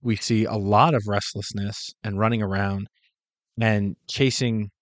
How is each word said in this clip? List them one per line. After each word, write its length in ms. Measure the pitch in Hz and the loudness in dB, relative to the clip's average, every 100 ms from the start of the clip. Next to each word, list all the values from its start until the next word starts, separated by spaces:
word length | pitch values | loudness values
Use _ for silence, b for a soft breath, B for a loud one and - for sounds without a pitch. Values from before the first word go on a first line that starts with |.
We 120 | 123 | -2
see 300 | 110 - 113 | -2 0 0
a 100 | 107 | 2
lot 400 | 110 98 104 147 | 0 2 6 6
of 80 | 143 104 | 4 0
restlessness 800 | 101 - - 101 104 101 98 - - | -4 -4 -10 -8 -6 -6 -8 -12 -10
and 140 | 107 98 | -6 0
running 240 | 110 117 | 0 2
around 440 | 104 95 98 98 101 _ _ _ _ _ _ - | -2 -2 -2 -4 -8 _ _ _ _ _ _ -2
and 380 | 113 104 101 85 _ | 2 2 0 -6 _
chasing 640 | - 135 - 127 110 104 _ | 0 0 2 -2 -2 -4 _